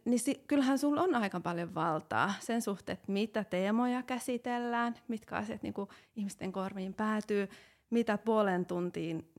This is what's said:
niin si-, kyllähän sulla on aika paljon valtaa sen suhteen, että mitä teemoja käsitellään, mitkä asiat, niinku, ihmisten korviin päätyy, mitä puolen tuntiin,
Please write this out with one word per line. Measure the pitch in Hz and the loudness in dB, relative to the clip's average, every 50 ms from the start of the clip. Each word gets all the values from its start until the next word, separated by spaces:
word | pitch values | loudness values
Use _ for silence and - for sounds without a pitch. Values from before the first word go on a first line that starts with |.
| _ | _
niin | 233 240 240 | 2 2 2
si-, | - - 269 - - - | 2 0 -2 -2 -2 0
kyllähän | 294 285 269 254 277 262 | 2 4 4 4 4 4
sulla | 285 285 294 294 | 4 2 2 4
on | 339 370 311 | 2 2 2
aika | 240 214 196 185 180 | 2 2 0 -2 -2
paljon | 165 170 175 170 175 165 180 | -2 -2 -2 -2 -4 -4 -2
valtaa | 165 160 170 156 156 151 - - 110 127 190 196 190 | 0 0 0 0 0 -2 0 2 2 2 2 0 -4
sen | - - 226 233 | -4 -2 -2 -2
suhteen, | 226 - 202 180 - - 185 | 0 -2 -4 -4 -4 -8 -8
että | 190 - - | -8 -4 -2
mitä | 196 196 214 214 - 214 208 | 0 0 0 0 -2 -4 -4
teemoja | - - 180 190 196 214 226 247 247 247 247 254 | -2 -2 0 2 2 2 2 2 2 0 -2 -2
käsitellään, | - 254 240 - - 247 233 - 254 247 240 240 240 240 233 240 240 233 - _ - | -4 -6 -6 -4 -4 -4 -4 -2 -2 -2 -2 -2 -2 -2 0 0 -2 -2 -6 _ -6
mitkä | 233 214 - - - | -6 -6 -6 -6 -6
asiat, | 175 208 214 226 208 - | -4 -4 -4 -6 -6 -6
niinku, | - 202 - 202 196 - - - _ _ | -6 -4 -4 -6 -8 -10 -20 -20 _ _
ihmisten | 226 202 196 - - - 185 | -6 -6 -6 -6 -6 -8 -6
korviin | 180 196 190 190 202 196 185 190 190 | -4 -4 -4 -4 -4 -6 -6 -6 -4
päätyy, | - 214 214 214 214 214 - 214 202 196 196 - - - - _ _ _ _ | -2 -2 0 0 0 0 0 0 0 0 -2 -4 -14 -20 -20 _ _ _ _
mitä | 233 233 233 226 208 208 | 0 2 2 2 0 0
puolen | - 226 226 214 208 196 185 180 180 | 2 2 4 4 4 4 4 2 0
tuntiin, | 180 180 175 175 180 - 170 170 165 165 160 160 - _ | 0 -2 -2 -2 -2 -2 -4 -4 -2 -4 -6 -6 -10 _